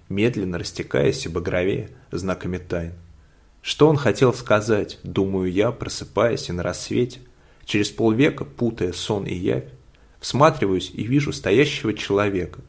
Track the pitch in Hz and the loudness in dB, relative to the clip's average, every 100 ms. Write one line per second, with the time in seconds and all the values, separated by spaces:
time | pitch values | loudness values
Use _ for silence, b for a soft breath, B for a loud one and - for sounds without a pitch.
0 | _ 98 117 120 92 85 82 - - 64 | _ 0 0 0 -4 -4 -6 -8 -4 0
1 | 71 - - 85 90 92 92 - - B | 2 0 -4 -4 -2 -2 0 -2 -8 B
2 | B 87 92 90 87 90 87 87 85 87 | B -6 -4 -4 -6 -8 -6 -6 -6 -10
3 | - b b b b b - - 151 143 | -20 b b b b b -10 4 4 6
4 | 113 98 127 - - 107 110 104 - - | 2 4 4 2 2 2 4 0 0 -8
5 | 92 95 95 95 92 90 113 123 - - | -4 0 0 0 0 2 0 0 -8 -8
6 | - - 117 113 - 87 90 90 - 113 | -6 0 2 2 -4 -4 -4 -6 -2 0
7 | 123 - - b b b - 107 104 - | 0 -4 -20 b b b -4 0 0 2
8 | 113 110 151 - - - 117 113 90 85 | 2 4 2 2 -10 -4 -4 -2 -4 -4
9 | - 104 95 90 101 127 131 - _ b | -4 -4 -2 -2 0 -2 -4 -18 _ b
10 | b b - 123 156 160 98 92 - - | b b -4 4 4 4 0 0 -2 -8
11 | 107 139 143 - 92 107 147 - 113 104 | 0 0 0 -4 2 4 4 0 -4 -4
12 | - 101 104 98 82 - | 0 2 2 0 -4 -10